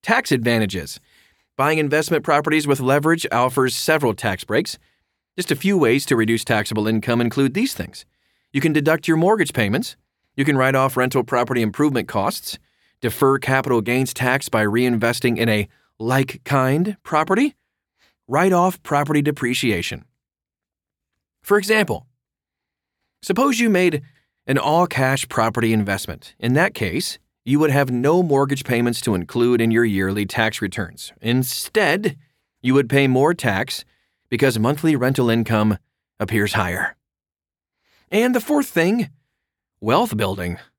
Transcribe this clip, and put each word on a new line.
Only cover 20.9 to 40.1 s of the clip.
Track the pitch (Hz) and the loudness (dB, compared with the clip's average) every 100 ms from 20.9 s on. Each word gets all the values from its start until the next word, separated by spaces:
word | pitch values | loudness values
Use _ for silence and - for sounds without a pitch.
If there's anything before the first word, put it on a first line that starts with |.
| _ _ _ _ _ | _ _ _ _ _
For | - 208 | 0 0
example, | 196 214 202 95 - _ _ _ _ _ _ _ _ _ _ _ | 2 0 0 -4 -10 _ _ _ _ _ _ _ _ _ _ _
suppose | - 185 277 226 | -4 0 2 2
you | 233 | 2
made | 185 180 151 - _ _ _ - | 4 2 0 -8 _ _ _ -2
an | 135 | -2
all-cash | - 160 180 - 131 135 - | 2 2 0 0 0 0 -2
property | - 113 110 113 | -2 0 0 0
investment. | 113 101 98 - 85 - _ | 0 0 -4 -6 -12 -16 _
In | 117 | 0
that | 135 185 | 2 0
case, | - 101 98 - - _ _ | -2 -4 -4 -6 -10 _ _
you | - 143 | -2 2
would | 156 | 4
have | 139 135 | 2 0
no | 123 135 175 | 0 2 2
mortgage | 175 139 139 139 | 2 2 2 -2
payments | - 120 120 117 | -2 0 0 -2
to | - 95 | -2 -2
include | 85 120 120 120 | -2 0 2 4
in | 113 | 2
your | 113 | 2
yearly | 120 98 95 98 101 | 2 2 0 -2 -4
tax | - 110 - | -2 -2 -2
returns. | 101 - 90 - - _ | -6 -6 -10 -10 -20 _
Instead, | 113 123 131 - - 214 185 175 208 - _ _ _ _ | -2 0 -2 -6 -4 0 0 0 -2 -6 _ _ _ _
you | 123 | 2
would | 131 127 | 2 4
pay | 139 139 | 2 4
more | 127 147 | 4 2
tax | 175 123 95 131 - - _ _ _ _ | 2 -2 -2 -4 -8 -14 _ _ _ _
because | 117 135 113 | 0 0 2
monthly | 113 147 165 143 | -2 0 0 2
rental | 123 135 120 | 0 0 2
income | 113 110 110 107 98 _ _ _ _ | 0 2 2 2 0 _ _ _ _
appears | 101 113 104 | -4 -2 0
higher. | - 90 87 - - _ _ _ _ _ _ _ _ _ _ _ | -2 -2 -4 -6 -10 _ _ _ _ _ _ _ _ _ _ _
And | 202 240 | 0 2
the | 247 | 0
fourth | - 294 269 | 0 0 0
thing, | - 170 233 185 _ _ _ _ _ _ _ | 0 2 2 -2 _ _ _ _ _ _ _
wealth | 104 143 226 | 0 2 2